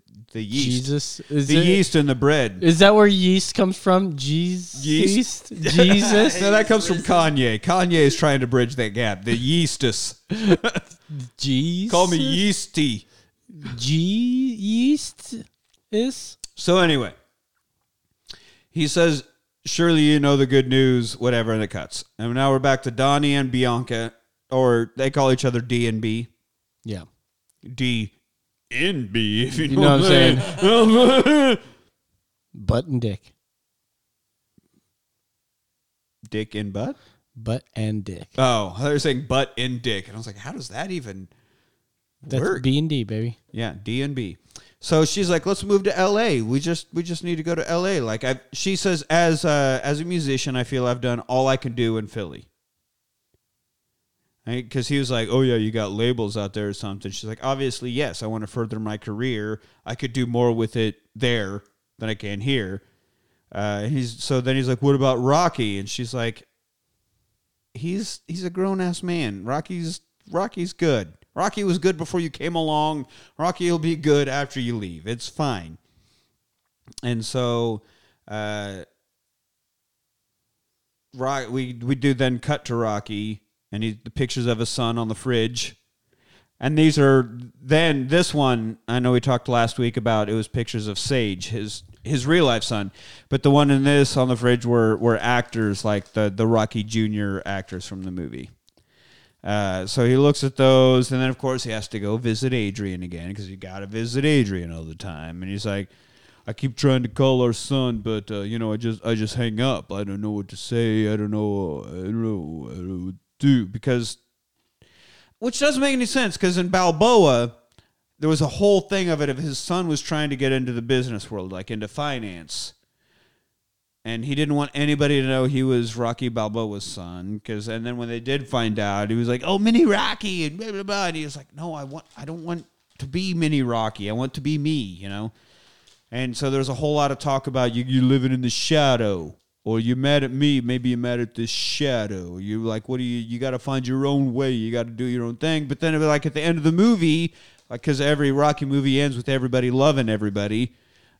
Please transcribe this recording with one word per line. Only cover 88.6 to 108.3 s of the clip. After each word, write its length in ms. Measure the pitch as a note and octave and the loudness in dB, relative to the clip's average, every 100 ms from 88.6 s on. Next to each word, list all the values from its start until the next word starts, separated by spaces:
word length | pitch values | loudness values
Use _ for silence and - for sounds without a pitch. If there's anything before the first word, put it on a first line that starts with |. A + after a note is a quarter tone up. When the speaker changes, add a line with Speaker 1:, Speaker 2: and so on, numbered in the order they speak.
| A2 A2+ - | -2 -8 -4
Speaker 1:
I 120 | B2 | 0
know 120 | B2 | 4
we 80 | B2 | 2
talked 300 | C#3 B2 - | 2 0 0
last 280 | A#2+ A#2 - | 0 0 0
week 200 | A#2+ A#2 | -2 0
about, 320 | A2 A2 G#2 | 0 0 0
it 40 | |
was 140 | A2 G#2+ | -2 -2
pictures 400 | C3 A#2 A#2 G#2+ | -4 -4 -4 -6
of 100 | G2 | -6
Sage, 520 | - C3+ G#2+ F#2 - | -2 0 0 -4 -6
his, 340 | G#2+ G#2+ - - - | -8 -8 -10 -16 -14
his 240 | G#2+ B2 B2+ | -4 -2 2
real 200 | E3+ C#3+ | 4 4
life 180 | A2+ | 2
son. 300 | - G#2+ F#2+ - - - - | -2 -4 -4 -10 -20 -18 -4
But 160 | C3+ | 2
the 80 | C#3+ | 4
one 180 | C#3+ C#3+ | 6 6
in 140 | C3+ | 4
this 320 | C#3 C#3+ C3 C3+ | 4 4 4 2
on 140 | B2+ | 0
the 80 | A#2 | 2
fridge 280 | B2 B2 A#2+ | 2 2 2
were, 300 | A#2+ A2 A2 | 2 2 2
were 220 | A#2 A2 | 2 2
actors, 640 | A#2 B2 - A2+ G#2+ G2 | 2 0 -2 -2 -2 -2
like 300 | G#2+ G2+ - | -2 -2 -2
the, 180 | A2+ G#2 | -2 -2
the 140 | G2 A2+ | 0 2
Rocky 340 | A2+ G#2+ A2+ | 2 2 -4
Junior 600 | G#2+ A2+ A2 G#2 G2+ G2 - | -4 -2 0 -2 -4 -4 -6
actors 400 | G2 - F#2 - | -8 -8 -12 -12
from 180 | F#2+ | -12
the 80 | F#2 | -10
movie. 380 | F2+ D2 A#1+ - _ _ _ _ _ _ _ _ _ | -8 -10 -10 -16 _ _ _ _ _ _ _ _ _
Uh, 420 | F#2 G#2 G2 F#2 F#2+ | -6 -2 -2 -4 -4
so 200 | - A#2+ | 0 4
he 100 | C3 | 6
looks 280 | C#3+ C#3+ | 4 4
at 120 | C#3 - | -2 4
those, 560 | C3 C3 C3 B2+ B2 | 6 8 8 6 2
and 100 | C3 | 0
then, 80 | C3 | -2
of 80 | B2 | -2
course, 280 | C3 B2+ A#2 | -4 -4 -4
he 60 | |
has 180 | A2 G#2 | -8 -6
to 100 | A2 | -6
go 160 | G#2 A2+ | -4 -2
visit 360 | A#2+ A2 B2+ | -2 -2 -2
Adrian 500 | B2 G#2 G2 G2+ F2+ | -2 -2 -4 -6 -6
again, 320 | F2+ F2 F2 G2+ | -10 -10 -10 -10
'cause 120 | F#2+ | -12
you 80 | F#2+ | -14
gotta 280 | F#2 F#2+ G2+ | -12 -12 -8
visit 380 | A2 A#2 B2+ | -6 -4 0
Adrian 480 | C#3+ D3 G#2 F#2 E2+ | 2 4 2 0 -6
all 120 | E2 | -10
the 120 | D#2+ E2 | -12 -12
time. 480 | G2 D#2 D#2+ F2 | -12 -12 -12 -12
And 80 | F#2 | -8
he's 140 | G2+ G#2+ | -6 -4
like, 220 | G2 F#2+ _ _ _ _ _ - | -4 -6 _ _ _ _ _ -14
"I 60 | |
keep 220 | A2 C3+ - | -6 -6 0
trying 260 | C#3+ C3 | 2 2
to 60 | A#2+ | 0
call 320 | - C3+ B2+ | 2 2 4
our 100 | A#2+ | 2
son, 460 | A2 - C3+ B2+ A2+ | 0 -2 -2 -2 -2
but, 320 | A2 G#2+ G#2 | -4 -6 -4